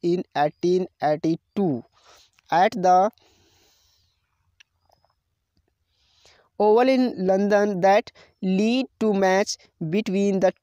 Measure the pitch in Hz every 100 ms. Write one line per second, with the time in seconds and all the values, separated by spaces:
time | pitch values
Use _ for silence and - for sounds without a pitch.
0 | 170 180 - 139 151 - 175 185 185 -
1 | 143 151 160 165 _ - 185 123 - _
2 | _ - _ _ - 165 202 208 180 185
3 | 208 _ _ _ _ _ _ _ _ _
4 | _ _ _ _ _ _ - _ _ _
5 | _ _ _ _ _ _ _ _ _ _
6 | _ _ _ _ _ - 208 220 254 262
7 | 254 - 185 190 202 208 208 185 190 208
8 | - _ - - 190 190 220 247 254 -
9 | 220 196 190 190 208 - _ - 160 196
10 | 214 190 202 190 190 -